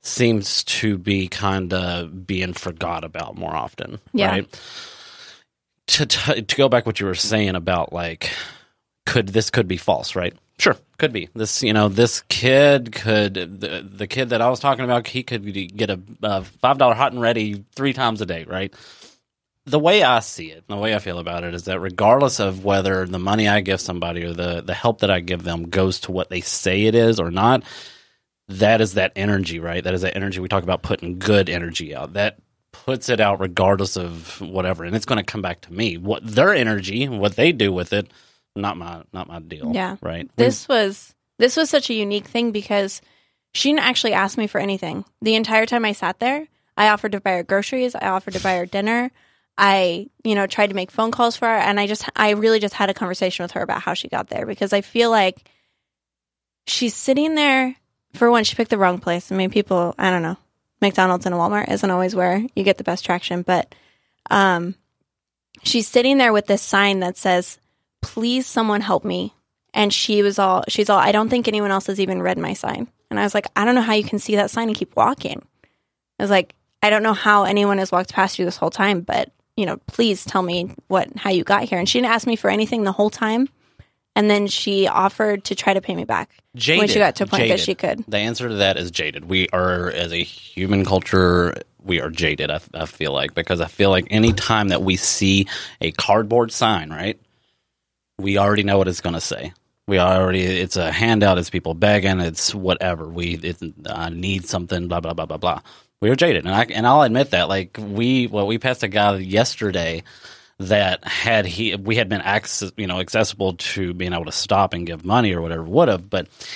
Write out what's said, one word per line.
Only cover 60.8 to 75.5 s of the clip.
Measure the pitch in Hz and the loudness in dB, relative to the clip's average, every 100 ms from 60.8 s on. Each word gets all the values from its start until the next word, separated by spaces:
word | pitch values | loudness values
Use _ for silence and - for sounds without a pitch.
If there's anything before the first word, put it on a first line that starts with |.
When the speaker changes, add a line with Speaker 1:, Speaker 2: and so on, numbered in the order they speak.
Speaker 2:
McDonald's | 202 190 185 180 185 | 0 4 2 2 0
and | 175 | 0
a | |
Walmart | 175 208 - | 0 0 -2
isn't | 196 196 | -2 0
always | 180 185 202 | 0 0 0
where | 180 185 233 - | 0 0 -2 -2
you | |
get | 196 196 | 0 0
the | |
best | - 175 - | -2 -6 -2
traction, | 180 - 180 | -4 -2 -6
but, | 180 180 - - _ _ _ _ - | 0 0 0 -12 _ _ _ _ 0
um, | 202 196 180 175 190 _ _ _ _ _ _ _ - | 4 4 2 -2 -10 _ _ _ _ _ _ _ -10
she's | - 240 214 | -2 0 2
sitting | 254 247 277 | 4 4 4
there | 247 | 6
with | 208 208 | 4 2
this | 202 | 0
sign | - 196 202 196 | 2 2 4 2
that | 180 185 | -2 -2
says, | 196 180 180 - _ _ _ _ | 0 2 0 -10 _ _ _ _
"Please, | - - 233 254 254 | -10 -4 0 0 0
someone | - 220 208 | 0 0 0
help | 208 196 | 0 0
me." | 208 180 196 _ _ _ _ | 0 -6 -6 _ _ _ _
And | - 208 | -2 0
she | 202 - 208 | 0 0 2
was | 202 196 | 2 2
all, | 196 185 - | 2 2 0
she's | - 208 | -2 4
all, | 202 | 4
"I | 202 | 4
don't | 208 220 | 2 2
think | 247 233 | 0 0
anyone | 214 208 | 0 0
else | 196 - | -2 -2
has | 196 | -2
even | 190 185 | -2 0
read | 180 180 | -2 -2
my | 165 | -4
sign." | 196 - - 240 _ _ | -6 -6 -6 -8 _ _
And | 214 | -2
I | |
was | 202 208 | 0 0
like, | - - | -2 0
"I | 214 | 4
don't | 247 | 4
know | |
how | 226 | 4
you | 214 202 | 0 0
can | 208 | -4
see | - 208 | 0 0
that | 202 | 0
sign | - 226 | -2 -4
and | 214 | -4
keep | 190 - | -4 2
walking." | 226 269 180 - _ | 2 2 -6 -10 _